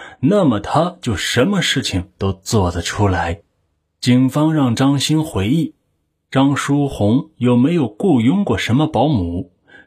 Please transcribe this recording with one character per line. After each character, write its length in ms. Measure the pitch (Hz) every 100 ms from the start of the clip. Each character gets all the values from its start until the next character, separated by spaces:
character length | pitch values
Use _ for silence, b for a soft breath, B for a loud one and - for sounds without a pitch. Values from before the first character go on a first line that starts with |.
| B B
那 240 | 135 160
么 160 | 160 104
他 380 | - 143 175 -
就 160 | - 98
什 300 | - - 127
么 160 | 202
事 200 | - 139
情 280 | 135 92 87 -
都 160 | 98
做 380 | 92 - 113 90
得 100 | 85
出 260 | - - 104
来。 340 | 87 90 82 _ _ _ _ _ _
警 260 | - 123 131
方 260 | 147 156
让 220 | 156 127 113
张 240 | 135 139
欣 240 | - 156
回 240 | 156 101 98
忆， 260 | 160 - - _ _ _ _ _
张 280 | 135 139 135
书 320 | - 143 139
红 400 | - 104 127 - -
有 180 | 120 123
没 180 | 139
有 140 | 175 120
雇 320 | - 196 131
佣 240 | 113 190
过 140 | 196 104
什 180 | - 123
么 120 | 156
保 200 | 110 143
姆？ 460 | 127 87 87 92 _ B B